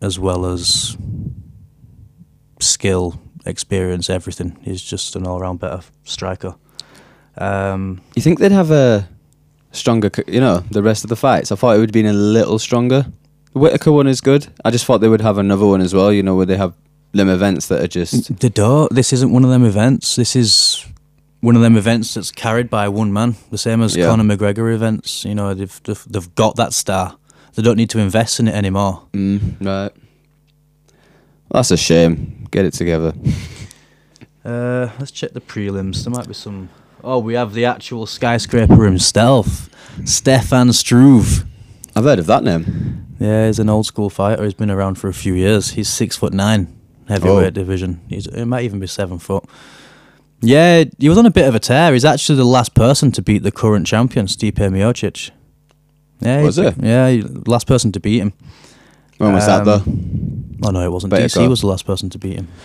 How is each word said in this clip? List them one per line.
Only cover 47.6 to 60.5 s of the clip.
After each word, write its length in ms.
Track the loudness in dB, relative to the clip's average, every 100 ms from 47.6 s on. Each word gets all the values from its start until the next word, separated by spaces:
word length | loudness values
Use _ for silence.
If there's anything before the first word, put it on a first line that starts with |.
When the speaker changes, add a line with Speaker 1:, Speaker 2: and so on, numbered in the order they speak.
| -6 -4 -6 -8 -10
Speaker 1:
He's, 180 | -12 -10
he 120 | -8
might 200 | -6 -4
even 140 | -4 -6
be 60 | -8
seven 320 | -8 -8 -8
foot. 260 | -6 -6 -6 -16 -20 -20 -20 -20 _ _ _ _
Yeah, 440 | 2 6 6 6 2 2
he 100 | 4
was 100 | 6
on 80 | 6
a 40 |
bit 160 | 6 4
of 60 |
a 40 | 2
tear. 320 | 2 2 4
He's 120 | 4
actually 320 | 4 2 2 2
the 80 |
last 300 | 4 4 2
person 360 | 2 2 4 2
to 100 | 0
beat 200 | 0 0
the 80 | 0
current 360 | -2 0 0 0
champion, 400 | 0 0 -2 -4
Stipe 260 | -4 -4
Miocic. 760 | -2 -2 0 0 -2 -6 -8 -14 -18 _ _ _ _ _ _ _ -6
Yeah, 220 | -2 2
Speaker 2:
Was 140 | 2 2
Speaker 1:
he, 60 | 0
Speaker 2:
it? 80 | 0
Speaker 1:
yeah, 280 | 0 2 2
he, 120 | 2
last 440 | -2 -8 -2 -2 2
person 240 | 0 0
to 80 | -2
beat 200 | -2 -2
him. 120 | -2 -6 -16 -20 -20 _ _ _ _ -2
Speaker 2:
When 140 | 0
was 140 | 2 2
that, 140 | 2
Speaker 1:
Um, 20 | 2 2 0 -4 -6 -6 -8 -8 -12